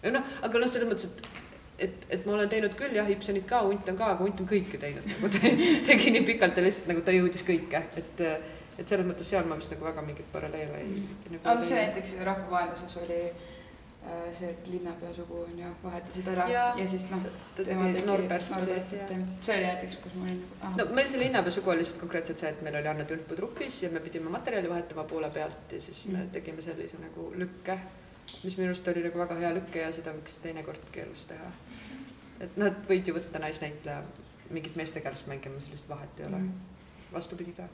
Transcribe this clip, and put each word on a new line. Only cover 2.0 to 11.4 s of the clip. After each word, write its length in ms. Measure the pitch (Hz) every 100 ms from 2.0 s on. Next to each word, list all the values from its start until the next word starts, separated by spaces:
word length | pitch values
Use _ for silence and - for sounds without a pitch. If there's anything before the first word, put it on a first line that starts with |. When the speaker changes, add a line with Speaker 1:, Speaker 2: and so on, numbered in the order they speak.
| -
Speaker 1:
et 160 | 180 196
ma 80 |
olen 160 | 208 202
teinud 260 | 220 208 196
küll, 160 | 277 220
jah, 120 | 208
Ibsenit 360 | 202 208 196 190
ka, 120 | 247 202
Hunt 220 | 202 196
on 80 | 185
ka, 140 | 220
aga 100 | 180
Hunt 180 | 190 196
on 80 | 185
kõike 300 | 208 185 -
teinud, 260 | 147 139 202
nagu 240 | 202 208
ta 100 | 196 240 254 349
<laughs> 240 | 302 -
tegi 220 | 262 -
nii 120 | 226 -
pikalt 320 | 226 180 180
ja 60 |
lihtsalt 280 | 180 196 165
nagu 100 | 170
ta 100 | 165
jõudis 340 | 185 180 180 -
kõike. 380 | 170 - 151 170 -
Et, 280 | - - 165 156 - - - -
et 100 | 180
selles 180 | 196 180
mõttes 220 | - -
seal 160 | 190 165
ma 100 | 156
vist 120 | -
nagu 140 | 151 156
väga 160 | 156
mingeid 280 | 151 147 -
paralleele 460 | 151 156 156 151 147
ei, 120 | -
Speaker 2:
Mhm. 400 | - - - -
Speaker 1:
nagu 100 | 170